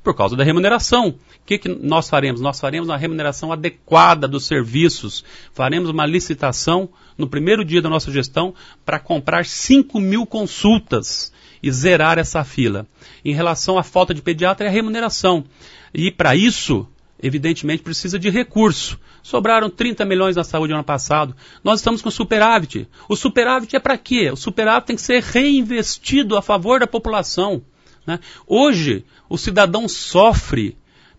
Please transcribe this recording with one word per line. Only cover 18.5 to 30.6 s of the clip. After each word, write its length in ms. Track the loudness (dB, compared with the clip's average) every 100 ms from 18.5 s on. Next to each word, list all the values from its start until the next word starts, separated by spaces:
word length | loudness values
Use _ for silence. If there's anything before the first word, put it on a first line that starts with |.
| 2 4 2 -4 -10 -14 -20
Sobraram 460 | -6 -2 2 2 2
trinta 360 | 0 -4 -2
milhões 320 | -2 0 0 0
na 80 |
saúde 280 | -2 -2 -2
ano 120 | -2
passado. 500 | -2 -4 0 0 0 -6 -20 -6
Nós 160 | -2 0
estamos 200 | 0 -2
com 100 | -4
superávit. 720 | -6 -2 2 4 4 0 -8 -12 -16 -6
O 80 | -4
superávit 580 | 0 0 0 0 -2
é 60 | -2
pra 180 | 0 -2
quê? 320 | -2 0 0
O 60 | -2
superávit 500 | -6 -2 2 2 0
tem 80 |
que 80 | -6
ser 180 | 0 0
reinvestido 1160 | 0 0 2 2 0 -2 -4 -6 -2 0 2 0
a 60 |
favor 360 | 0 -2 2 2
da 80 | 2
população, 760 | -2 -4 -4 -4 -2 -2 -4 -8 _ _ _ -10
né? 140 | -10 -10 -20 -2
Hoje, 580 | 2 4 2 0 -2 -6 _ _
o 80 | -8
cidadão 520 | -2 2 4 2 -4
sofre 880 | -8 0 4 6 4 0 -4